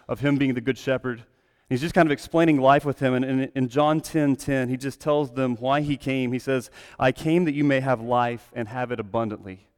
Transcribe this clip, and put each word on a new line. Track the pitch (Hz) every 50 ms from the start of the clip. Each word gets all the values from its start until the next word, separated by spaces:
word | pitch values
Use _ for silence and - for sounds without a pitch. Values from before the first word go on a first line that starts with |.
| _ -
of | 123 104
him | 127 143 143
being | 135 143 131 127
the | 123
good | 117 131 127
shepherd. | - - - 131 127 - 127 120 113 120 _ _ _ _ _ _ _ _ -
He's | 131 120
just | 143 170 -
kind | 190 165
of | 160 143
explaining | 131 - - - 165 170 165 151 139
life | 127 131 139 147 -
with | 147 131 -
him, | 139 131 127
and, | 127 131
and | 131 131 131 131 131 -
in | 139 131 120
John | 113 143 147 151 156 156
ten | 143 - - 165 147 143 135
ten, | 127 - - 139 135 127 123
he | 127
just | 127 135 139 131 -
tells | - 156 147 147 147 131
them | 123 131 131 127 123
why | 107 120 131 139 147
he | 147 147 143
came. | 127 - 135 131 135 127 123 127
He | 123
says, | - 135 135 131 113 - - - - - - -
"I | - 131 127
came | - - 160 160 175 180
that | 160 139
you | 143 147
may | 147 135 131
have | 131 135 127 110 113
life | 120 123 123 120 120 120 113 - - -
and | 120 117 101
have | 127 127 127 120 123
it | 113
abundantly." | 110 98 95 117 113 110 104 - 98 98 92 95 _ _ _